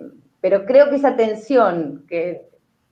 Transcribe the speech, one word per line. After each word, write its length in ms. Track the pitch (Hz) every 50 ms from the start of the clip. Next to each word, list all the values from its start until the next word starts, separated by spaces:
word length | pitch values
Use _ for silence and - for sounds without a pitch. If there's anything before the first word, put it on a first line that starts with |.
| 71 - - _ _ _ _ _
pero 260 | - 185 196 196 196
creo 240 | - 254 277 285 277
que 60 | 277
esa 200 | 277 277 262 247
tensión, 880 | - 226 220 214 214 - - 277 247 220 190 175 170 160 139 143 - - -
que, 400 | 170 170 165 180 165 - - _ _ _ _ _ _ _ _ _